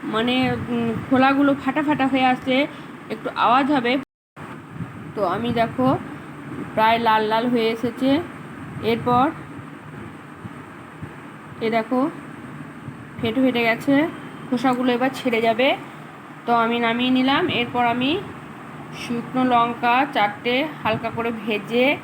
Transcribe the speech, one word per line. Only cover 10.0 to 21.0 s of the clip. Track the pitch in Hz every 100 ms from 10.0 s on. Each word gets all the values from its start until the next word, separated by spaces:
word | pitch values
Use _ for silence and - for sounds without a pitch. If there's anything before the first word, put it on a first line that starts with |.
| - - - - - - - - - - - - - - - -
এ | 226
দেখো, | 226 220 254 294 - - - - - - - - - -
ফেটে | - 226 233
ফেটে | 262 240
গেছে, | 233 226 - 277 330 - - -
খোসাগুলো | - 247 262 247 254
এবার | 240 262
ছেড়ে | 262 254 226
যাবে। | 226 220 262 381 - - - - - -
তো | - 233
আমি | 226 240
নামিয়ে | 233 240 254
নিলাম। | 254 262 285 349
এরপর | 233 240 247 240
আমি | 240 262 370 - - - - - - - -
শুকনো | - 233 - 254
লঙ্কা | 254 240 233 233 240 247 285
চারটে | 233 208 - 240 247 302 294
হালকা | 220 220